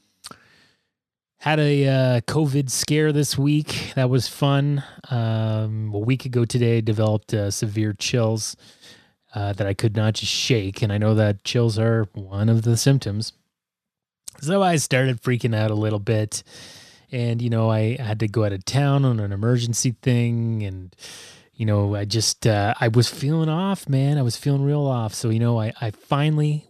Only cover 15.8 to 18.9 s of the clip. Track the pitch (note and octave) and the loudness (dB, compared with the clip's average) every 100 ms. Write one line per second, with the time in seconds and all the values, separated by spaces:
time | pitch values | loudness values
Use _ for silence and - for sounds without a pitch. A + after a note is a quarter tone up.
15.8 | G#2+ G#2+ G2+ A2 G#2+ - - - - - | 0 -2 0 0 0 -6 -12 -20 -20 -20
16.8 | - - - B2+ A#2+ A#2 A#2+ A2+ A2+ A2 | -20 -20 -10 -4 -2 -2 0 2 2 2
17.8 | A2 A#2+ A#2 G#2+ A2 G#2+ G#2 G2 - C#3 | 0 -2 -4 -2 -2 0 0 -2 -2 0
18.8 | C#3+ | 2